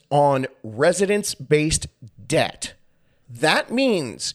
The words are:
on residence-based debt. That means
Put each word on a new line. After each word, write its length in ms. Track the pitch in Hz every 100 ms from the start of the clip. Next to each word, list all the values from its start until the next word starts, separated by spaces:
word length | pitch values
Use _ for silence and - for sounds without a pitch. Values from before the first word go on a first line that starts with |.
| _
on 380 | 147 143 135 131 -
residence-based 1200 | 110 107 151 170 190 208 202 - 135 151 156 151 - - 117 - -
debt. 460 | 156 110 - - - _ _ _ _ -
That 420 | 120 156 214 302
means 640 | 226 269 202 131 90 -